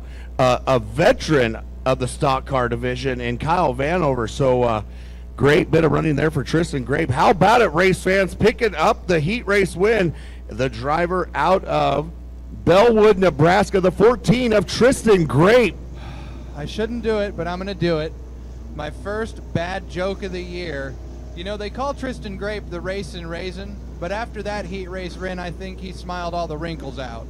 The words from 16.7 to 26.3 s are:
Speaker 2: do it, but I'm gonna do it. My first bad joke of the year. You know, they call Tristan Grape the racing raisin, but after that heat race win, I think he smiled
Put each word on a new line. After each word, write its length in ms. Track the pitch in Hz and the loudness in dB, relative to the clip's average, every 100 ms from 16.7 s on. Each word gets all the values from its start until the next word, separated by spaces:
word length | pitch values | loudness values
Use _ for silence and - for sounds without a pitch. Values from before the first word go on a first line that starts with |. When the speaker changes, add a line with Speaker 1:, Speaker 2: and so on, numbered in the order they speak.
| 208 226 233 | -4 -4 -2
Speaker 2:
do 160 | 220 214 | -2 0
it, 160 | 202 | -2
but 100 | 160 | -4
I'm 120 | 165 180 | -6 -4
gonna 160 | 190 | -6
do 260 | 190 170 156 | -2 0 0
it. 140 | 160 - - - - - - | -2 -8 -16 -14 -14 -14 -12
My 160 | 151 151 | -10 -10
first 520 | - 196 214 226 - - | -8 -6 -6 -6 -10 -6
bad 360 | 165 175 190 175 | -4 -4 -6 -8
joke 340 | 151 190 190 | -6 -4 -4
of 80 | 196 | -8
the 100 | 180 | -8
year. 540 | 180 175 175 139 135 117 - - - | -10 -10 -8 -8 -8 -10 -14 -14 -14
You 80 | 170 | -12
know, 140 | 185 208 | -8 -8
they 120 | 208 | -8
call 240 | 208 277 | -6 -6
Tristan 440 | 269 262 240 214 190 | -6 -8 -8 -10 -8
Grape 320 | 202 208 151 | -6 -6 -8
the 120 | 175 | -8
racing 440 | 180 196 190 180 | -6 -6 -8 -10
raisin, 520 | 165 170 185 180 202 196 - - | -10 -8 -8 -10 -12 -12 -12 -10
but 140 | 170 | -6
after 320 | 208 233 214 | -6 -6 -8
that 220 | 202 208 | -6 -6
heat 240 | 170 196 175 | -8 -8 -8
race 260 | 185 180 | -10 -10
win, 240 | - 185 180 | -8 -8 -6
I 120 | 175 | -8
think 280 | 170 190 185 | -10 -10 -10
he 140 | 185 | -12
smiled 400 | - 180 180 170 | -12 -10 -6 -4